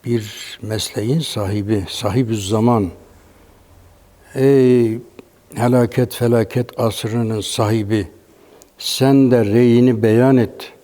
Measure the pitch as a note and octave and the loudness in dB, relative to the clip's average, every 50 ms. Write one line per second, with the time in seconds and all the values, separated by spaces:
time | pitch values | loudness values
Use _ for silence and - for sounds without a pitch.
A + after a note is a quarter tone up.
0 | - A#2+ A#2+ A2+ G#2+ G#2 G#2 - - - - - - G#2+ G#2+ G#2+ - - - - | -4 -2 -4 -4 -4 -8 -16 -16 -18 -18 -16 -14 -10 -8 -6 -6 -6 -6 -8 -6
1 | G#2 A#2 C#3+ E3 C#3+ - - - G2+ F#2+ G#2 G#2 G2+ G#2 A2 G2+ F2+ - - - | -4 -2 -2 -2 -2 -4 -6 -6 -4 -4 -4 -4 -2 -2 -2 -2 -2 -6 -10 -6
2 | A2+ G2+ G2 B2+ C3 A2 A2 G#2+ G2 F#2 A2 A2 A2 A#2+ A#2+ A2 G2 F2 - - | -4 -2 0 0 -2 -2 -4 -6 -4 -2 0 2 2 2 2 2 0 -4 -6 -14
3 | - - - - _ _ _ _ _ _ _ _ _ _ - - - - _ _ | -20 -20 -20 -20 _ _ _ _ _ _ _ _ _ _ -20 -20 -20 -20 _ _
4 | _ _ _ _ _ - - C3+ C3 C#3 C#3 C3+ B2+ B2+ B2 B2 A#2 A2 A2 B2 | _ _ _ _ _ -12 -4 0 2 4 4 4 4 4 4 4 2 0 -2 -6
5 | - - _ - _ _ _ _ _ _ - - A#2+ B2 B2 B2+ B2 A#2 - B2+ | -10 -18 _ -20 _ _ _ _ _ _ -6 -2 0 2 2 2 2 2 0 -2
6 | B2+ A#2+ - - B2 A#2 A#2 A#2 A2 A2 - B2 A#2+ - - - A#2+ A2+ G2+ - | -2 -2 -2 -4 -2 0 2 0 0 -2 -4 -6 -6 -6 -6 -4 -4 -4 -4 -4
7 | - A2 A2 A#2+ A#2 A2 A2 G#2+ G2 - - - A2+ G#2+ A2 A2+ G#2 G2 A2 G#2+ | -8 -6 -4 -4 -4 -2 -4 -6 -6 -6 -4 -2 -2 0 0 -2 -2 -2 -2 -4
8 | F#2+ - - _ _ _ _ _ _ _ _ _ _ _ _ _ - - - - | -4 -6 -12 _ _ _ _ _ _ _ _ _ _ _ _ _ -10 -10 -2 0
9 | C3 C3+ C#3 C#3 C3+ B2 B2+ A#2+ A2 G2+ G#2 A#2 B2 A#2+ A#2 A#2+ B2 B2+ A#2+ A2 | 2 4 4 4 4 4 4 2 2 2 2 4 4 4 4 4 4 2 2 2
10 | A2 A2 G#2+ A#2 B2+ C3+ C3+ B2 A2+ G2 - - - - - _ | 2 2 4 4 4 4 4 2 2 -2 -6 -16 -20 -20 -20 _